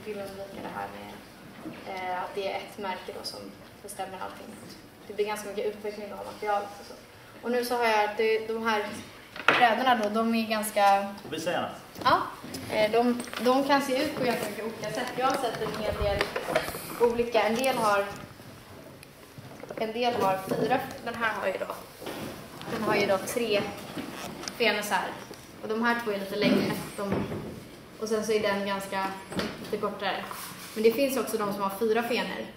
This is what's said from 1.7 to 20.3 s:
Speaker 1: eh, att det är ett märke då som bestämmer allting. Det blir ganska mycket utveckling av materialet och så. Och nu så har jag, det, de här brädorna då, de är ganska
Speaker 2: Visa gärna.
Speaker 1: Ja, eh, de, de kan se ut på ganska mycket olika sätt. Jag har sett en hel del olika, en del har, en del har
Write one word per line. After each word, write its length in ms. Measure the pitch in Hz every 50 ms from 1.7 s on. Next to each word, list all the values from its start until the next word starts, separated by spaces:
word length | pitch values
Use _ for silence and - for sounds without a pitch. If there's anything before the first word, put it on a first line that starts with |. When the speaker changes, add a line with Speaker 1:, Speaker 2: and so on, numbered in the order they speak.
| - - - 202 190 185 185 185
Speaker 1:
eh, 100 | 180 180 190
att 100 | 185 -
det 140 | 202 190 190
är 40 | -
ett 220 | - - - - -
märke 340 | 202 190 185 185 - - - -
då 20 |
som 180 | - - - 104 101 101 - - - - - -
bestämmer 360 | - 202 - - 190 190 185 185
allting. 260 | 196 196 196 190 - - 202 - - - - - - - - - -
Det 60 | - 202
blir 120 | 202 208
ganska 220 | 208 208 202 - 202
mycket 180 | 190 208 214
utveckling 460 | 208 202 - - 208 208 208 208 202
av 140 | 196 196 -
materialet 420 | - - - 214 208 208 202 202 - - -
och 60 | -
så. 80 | - - - - - - - - - - -
Och 80 | - 233
nu 140 | 240 247 240
så 120 | 240 254
har 80 | 240 240
jag, 260 | 226 214 214 208 208 208
det, 300 | - 226 220 220 220 -
de 200 | - 226 226 226
här 200 | 226 220 208 208 208 - - - - - - - - - - -
brädorna 540 | - - - 247 233 214 226 254 262 240 226
då, 60 | 208 208
de 260 | 208 226 226 233 226
är 120 | 226 220 214
ganska 680 | 220 214 208 214 - 208 202 196 196 202 202 202 208 - - -
Speaker 2:
Visa 200 | 147 160 160 175
gärna. 200 | 165 139 - - - - - - - - -
Speaker 1:
Ja, 160 | 247 311 370 - - - - - - - - - -
eh, 180 | - 214 214 214
de, 280 | 220 233 240 247 240 240 - - - -
de 240 | 226 247 254 269 277
kan 180 | 277 285 277
se 220 | 269 - 254 269 302
ut 120 | 294 -
på 80 | - 254
ganska 240 | 240 226 214 214 214
mycket 140 | 202 220 214
olika 260 | 226 - - 214 214
sätt. 160 | 214 262 240 - -
Jag 100 | 240 254
har 80 | 269 285
sett 260 | 277 254 226 214 -
en 200 | 220 214 208 214 214
hel 100 | 214 - - 208
del 140 | 202 202 185 - - - - - - - - - - - - - - 160 -
olika, 420 | 233 240 226 240 233 233 - 220
en 120 | 202 214 226
del 220 | 226 262 262 254
har, 280 | 240 226 208 202 196 202 202 - - - - - - - - - - - - - - - - - - - - - - - - - - - - - - - - -
en 160 | - 226 220
del 220 | 220 240 247 240 233
har 240 | 220 196 190